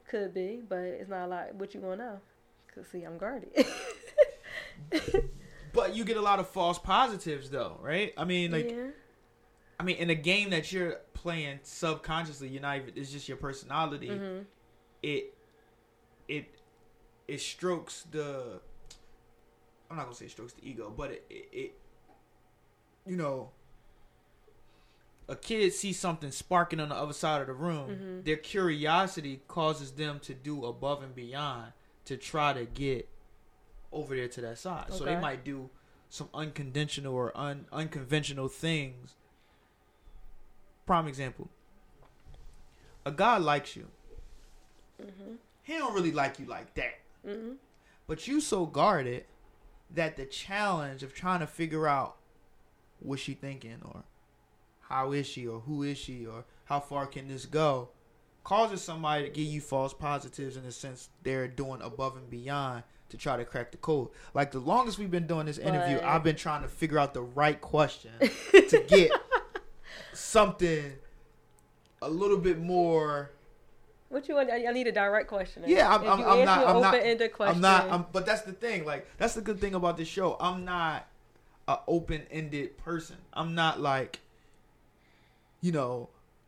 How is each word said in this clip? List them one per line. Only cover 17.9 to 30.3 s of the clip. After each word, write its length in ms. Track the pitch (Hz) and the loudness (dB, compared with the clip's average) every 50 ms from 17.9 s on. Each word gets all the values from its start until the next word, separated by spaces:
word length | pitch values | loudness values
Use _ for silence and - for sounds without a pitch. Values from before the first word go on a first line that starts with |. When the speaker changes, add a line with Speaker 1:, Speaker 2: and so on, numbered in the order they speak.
| - - - 165 | -14 -16 -16 -10
Speaker 2:
the, 500 | 151 151 147 143 139 135 127 120 95 92 - - - - - - - - - - - - _ _ _ _ _ _ _ _ _ _ _ _ _ - | -8 -6 -6 -6 -6 -8 -10 -10 -12 -14 -16 -18 -20 -20 -20 -20 -20 -20 -20 -20 -20 -20 _ _ _ _ _ _ _ _ _ _ _ _ _ -14
I'm 80 | 165 160 | -12 -12
not 60 | 139 | -12
gonna 120 | 123 120 | -12 -12
say 120 | - 107 - | -16 -18 -18
strokes 260 | - - 113 120 - | -16 -16 -18 -18 -18
the 160 | - - - | -18 -16 -14
ego, 240 | 131 113 110 104 110 | -12 -12 -12 -12 -10
but 140 | 120 143 131 | -10 -10 -10
it, 140 | 117 - - - | -10 -14 -16 -18
it, 200 | - - - - | -20 -20 -18 -16
it, 220 | - 123 135 - - - - - - _ _ - - _ _ _ _ _ _ _ _ _ _ _ _ _ _ _ _ _ _ 190 | -12 -12 -12 -12 -14 -18 -20 -20 -20 _ _ -20 -20 _ _ _ _ _ _ _ _ _ _ _ _ _ _ _ _ _ _ -8
you 100 | 185 180 | -6 -4
know, 320 | 160 143 135 131 113 - - - - - - - _ - - - - - _ _ _ _ _ _ _ _ _ - - - - _ _ _ _ _ _ _ _ _ - - | -4 -4 -4 -6 -8 -12 -16 -20 -20 -20 -20 -20 _ -20 -20 -20 -20 -20 _ _ _ _ _ _ _ _ _ -20 -20 -20 -20 _ _ _ _ _ _ _ _ _ -14 -14
a 80 | - | -12
kid 380 | - - - 226 220 208 180 185 | -10 -6 -4 0 2 2 2 2
sees 240 | - - 202 180 - | 0 -2 -4 -4 -2
something 300 | - 180 165 160 - 139 | -2 -4 -4 -4 -6 -10
sparking 500 | 131 - - - 180 180 175 175 - 160 | -10 -10 -2 2 4 4 4 2 0 -4
on 100 | 151 147 | -4 -4
the 60 | 143 | -4
other 180 | - 143 147 143 | -4 -6 -6 -4
side 280 | - - 160 156 147 | -2 0 0 0 0
of 60 | 135 131 | -2 -4
the 60 | 131 | -6
room. 360 | 127 156 175 165 151 139 202 | -4 -4 -4 -2 -4 -6 -8
Speaker 1:
Mm-hmm. 320 | 202 190 196 190 185 185 185 | -8 -10 -10 -10 -12 -6 -2
Speaker 2:
Their 120 | 151 156 151 | -2 -2 -2
curiosity 1040 | - - - 196 185 175 156 147 147 151 160 180 196 185 - - 151 139 135 135 - - | -2 -4 -2 0 2 2 2 0 2 2 4 4 2 2 -2 -8 -10 -10 -10 -12 -14 -8
causes 460 | - 175 160 156 156 143 143 135 131 | -4 0 0 0 0 -2 -6 -10 -8
them 260 | 139 151 151 147 143 | -6 -6 -6 -6 -8
to 160 | - - | -10 -14